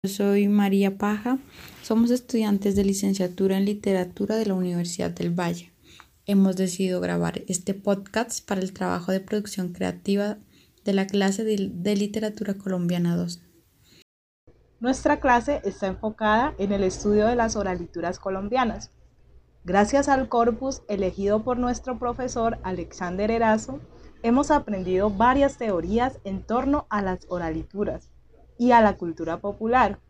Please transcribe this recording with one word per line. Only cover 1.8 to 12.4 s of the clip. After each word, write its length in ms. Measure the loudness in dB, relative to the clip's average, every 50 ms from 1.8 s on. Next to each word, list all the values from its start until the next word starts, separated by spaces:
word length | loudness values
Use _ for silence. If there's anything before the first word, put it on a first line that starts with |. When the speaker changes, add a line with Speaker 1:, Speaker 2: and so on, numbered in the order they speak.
| -4
Speaker 1:
somos 260 | 0 2 4 4 4
estudiantes 640 | 2 0 0 -2 0 0 2 2 2 2 2 2 2
de 80 | 2 2
licenciatura 720 | 2 2 2 0 0 0 0 0 -2 0 0 0 2 2
en 100 | 2 0
literatura 720 | 0 -2 -2 0 0 0 0 0 -4 -4 -6 -4 -2 -2
de 120 | -2 0
la 80 | 0 0
Universidad 560 | 0 0 -2 -2 -2 -4 -4 -4 -4 -4 -6
del 180 | -4 -4 -4 -2
Valle. 420 | -2 -2 -2 -2 -4 -6 -10 -20 _ _ _ -20 -20 -20 -20 _ _ _ _
Hemos 300 | 2 4 6 6 6 4
decidido 440 | 2 0 -2 0 -2 -2 0 0 -2
grabar 420 | -2 -2 0 0 0 -2 -2 -6 -6
este 280 | -4 -6 -4 -4 -4 -6
podcast 680 | -2 0 0 0 0 -2 -6 -4 -4 -4 -4 -6 -12 -6
para 140 | -4 -4 -4
el 120 | -4 -6 -4
trabajo 380 | -4 -2 -2 -2 -2 -2 -2
de 80 | -2 -2
producción 540 | -2 -2 -4 -4 -4 -4 -6 -6 -6 -8 -6
creativa 680 | -4 -4 -4 -4 -4 -4 -2 0 0 0 -2 -4 -8 -14 _ _ _ _ _ _ _ _
de 100 | 0 0
la 120 | 0 0
clase 380 | 0 0 2 2 2 0 0 0
de, 260 | 0 0 0 -2 -4
de 240 | -6 -4 -2 0 0
Literatura 600 | 0 0 -2 -2 -4 -4 -4 -4 -6